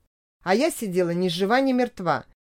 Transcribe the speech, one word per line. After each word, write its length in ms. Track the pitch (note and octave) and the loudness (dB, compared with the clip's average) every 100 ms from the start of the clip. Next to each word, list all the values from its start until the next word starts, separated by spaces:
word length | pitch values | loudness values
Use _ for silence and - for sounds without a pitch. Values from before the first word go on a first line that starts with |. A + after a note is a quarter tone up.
| _ _ _ _ | _ _ _ _
А 120 | F3 | -2
я 160 | G#3 D#4+ | 2 2
сидела 400 | - G#3+ F3+ F3 | -2 -4 0 0
ни 180 | E3+ F#3 | 0 -2
жива, 320 | E3+ G3 B3+ | 0 0 2
ни 120 | C4+ | 2
мертва, 520 | B3+ A#3+ - F3 C3+ - _ | 0 -2 -2 -2 -2 -4 _